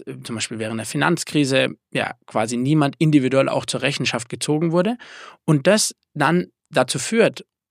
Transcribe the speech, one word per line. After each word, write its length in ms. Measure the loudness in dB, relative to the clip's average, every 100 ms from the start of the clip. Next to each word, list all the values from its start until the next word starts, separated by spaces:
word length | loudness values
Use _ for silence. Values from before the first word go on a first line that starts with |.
| -8
äh, 140 | -14
zum 120 | -10 -8
Beispiel 240 | -8 -6
während 180 | -6 -6
der 80 | -6
Finanzkrise 840 | 0 0 0 0 0 2 2 0 -4 _
ja 200 | -4 -4 -6 -6
quasi 280 | -2 -2 0
niemand 420 | 2 2 2 2
individuell 500 | 4 4 4 2 0
auch 160 | -2 -4
zur 160 | -4
Rechenschaft 480 | -2 -2 -4 -4 -6
gezogen 420 | -8 -2 0 0
wurde 240 | 0 0 -2 -10 -20 -20 -6
und 220 | 2 2 4
das 300 | 2 2 -6 _
dann 360 | -2 2 2 -2 _ _
dazu 300 | 0 0 -2
führt, 460 | -2 2 2 0 -16 _ _